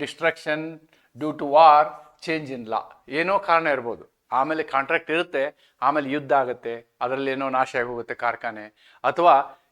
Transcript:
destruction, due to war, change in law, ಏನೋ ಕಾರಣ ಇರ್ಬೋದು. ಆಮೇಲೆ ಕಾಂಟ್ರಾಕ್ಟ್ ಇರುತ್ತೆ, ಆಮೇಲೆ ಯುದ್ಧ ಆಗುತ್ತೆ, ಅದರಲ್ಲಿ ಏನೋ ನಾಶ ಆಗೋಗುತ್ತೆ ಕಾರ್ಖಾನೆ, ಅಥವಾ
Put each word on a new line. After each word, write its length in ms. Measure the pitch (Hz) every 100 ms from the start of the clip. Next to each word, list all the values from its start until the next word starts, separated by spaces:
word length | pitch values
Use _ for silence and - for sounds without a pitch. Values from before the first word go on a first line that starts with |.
destruction, 560 | 139 - 165 160 - 151 156 160 _ _ _ 117
due 140 | 151 147
to 40 | 147 143
war, 240 | 160 147 156 - - _ -
change 240 | 160 147 131
in 60 | 110
law, 120 | 110 - - - 139
ಏನೋ 160 | 175 196 202
ಕಾರಣ 200 | 165 160 135
ಇರ್ಬೋದು. 280 | 117 104 - _ _ 123
ಆಮೇಲೆ 240 | 139 160 156
ಕಾಂಟ್ರಾಕ್ಟ್ 380 | 135 139 165 -
ಇರುತ್ತೆ, 280 | 160 175 139 139 - _ _ 131
ಆಮೇಲೆ 220 | 151 139
ಯುದ್ಧ 180 | 143 135 143
ಆಗುತ್ತೆ, 300 | 127 120 117 117 - -
ಅದರಲ್ಲಿ 260 | 123 135 135
ಏನೋ 120 | 131 135 131
ನಾಶ 200 | 131 131
ಆಗೋಗುತ್ತೆ 320 | 120 120 113 123
ಕಾರ್ಖಾನೆ, 420 | 120 113 120 107 107 _ _ _ 127
ಅಥವಾ 240 | 147 170 156 139 - _